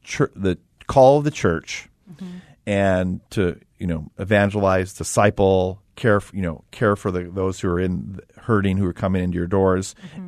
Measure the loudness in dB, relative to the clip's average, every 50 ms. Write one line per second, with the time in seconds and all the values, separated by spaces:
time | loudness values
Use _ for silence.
0 | _ -8 -4 -2 -2 -2 -4 -4 -4 -4 -4 -4 _ _ _ _ _ 0 4 6
1 | 6 8 6 4 2 -2 -4 -2 0 0 0 -2 -4 -8 -12 -14 -14 -18 _ _
2 | _ -20 -20 -18 -16 -16 -16 -16 -18 -20 -20 _ _ -4 -2 0 2 2 2 0
3 | 0 -2 -4 -6 -10 _ -4 -2 -2 -2 -2 -6 _ _ _ -8 -6 -4 -4 -6
4 | -8 -10 -12 -10 -2 0 2 2 2 2 0 0 2 2 2 0 -2 -4 -8 -10
5 | -10 -4 0 2 2 4 4 4 4 4 4 4 2 -2 -4 -8 _ _ _ -2
6 | 0 2 2 2 0 -4 -8 -6 -6 -6 -6 -8 -14 _ -6 -2 0 0 0 0
7 | -2 -4 -4 -4 -6 -6 -6 -4 -4 -4 -4 -2 -2 -2 0 0 0 -2 -2 -4
8 | -6 -10 -12 -14 -16 _ _ -10 -2 0 2 2 2 2 0 0 0 -2 -2 -2
9 | -2 -2 0 0 0 -2 -2 -2 -2 0 2 2 4 4 2 0 -2 -6 -10 -16
10 | -20 -18 -16 -12 -6